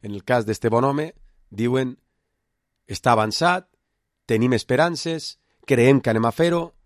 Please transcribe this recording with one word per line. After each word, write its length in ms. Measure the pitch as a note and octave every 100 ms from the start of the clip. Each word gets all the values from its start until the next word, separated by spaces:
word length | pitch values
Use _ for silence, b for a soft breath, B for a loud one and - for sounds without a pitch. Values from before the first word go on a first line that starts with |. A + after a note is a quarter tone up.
En 100 | G#2
el 100 | G2+
cas 220 | - B2 G#2+
d'este 240 | G#2+ A#2
bon 160 | A2+ C3+
home, 220 | C#3+ D#3 - - _ _
diuen, 460 | G#2 A#2+ B2+ C3 B2 _ _ _ _ _ _ _ _ _
està 300 | G2+ B2+ A#2
avançat, 500 | G#2+ G#2 E3 F#3 - _ _ _ _ _ -
tenim 240 | A2 B2
esperances, 880 | A#2+ - B2+ E3+ E3 E3 E3 - - _ _ -
creiem 320 | B2+ B2 C#3
que 140 | -
anem 160 | A2 A#2
a 20 |
fer-ho 440 | - E3+ E3+ E3 _